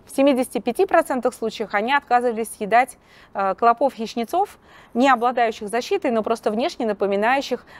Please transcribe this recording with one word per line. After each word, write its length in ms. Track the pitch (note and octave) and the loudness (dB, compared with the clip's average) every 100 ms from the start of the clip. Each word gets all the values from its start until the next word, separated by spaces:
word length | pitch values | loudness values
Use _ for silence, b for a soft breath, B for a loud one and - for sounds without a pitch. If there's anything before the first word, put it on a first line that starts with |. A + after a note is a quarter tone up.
| - | -8
в 80 | - | 2
семидесяти 440 | C#4 B3+ B3 A#3+ | 2 2 -2 -4
пяти 260 | A#3+ A#3 G4 | -4 -2 2
процентах 480 | E4+ D#4 C4+ B3 | 2 2 -2 -2
случаях 400 | - A3+ - G#3 G3+ | -4 -8 -6 -4 -2
они 180 | A3+ | 0
отказывались 560 | C#4+ - B3 B3 A3 A3+ - | -2 0 0 0 -2 -6 -8
съедать, 400 | G#3 A3+ C4 - b b b G#3 | 2 2 2 -4 b b b -4
э, 200 | G3 F#3 | -4 2
клопов-хищнецов, 1040 | A#3+ A#3 C4+ A3 A3 A#3 A#3 F4 G4+ - B B B A#3 | 2 2 0 -2 -6 -6 -4 -2 -2 -6 B B B 2
не 140 | C#4 | 4
обладающих 600 | A#3+ A#3+ B3 A#3 - G#3 | 4 2 2 0 -2 -6
защитой, 420 | A#3 - G4 C#4+ | -6 -2 -2 0
но 120 | A3+ | 0
просто 280 | G#3+ A3+ A#3 | 0 -2 -2
внешне 340 | G#3+ D#4+ - A3+ | -2 -4 -4 -4
напоминающих 800 | G#3 G3 G3 G#3+ C#4 - B3 - B | -2 -2 0 0 0 -2 -8 -10 B